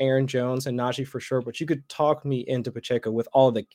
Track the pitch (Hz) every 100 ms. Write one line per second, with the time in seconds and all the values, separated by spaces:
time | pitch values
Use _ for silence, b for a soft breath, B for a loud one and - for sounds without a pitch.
0 | 135 131 135 131 123 131 135 123 123 123
1 | 135 120 - 131 123 - 156 147 - -
2 | 151 151 143 127 - 127 120 117 - 120
3 | 113 113 113 135 135 110 101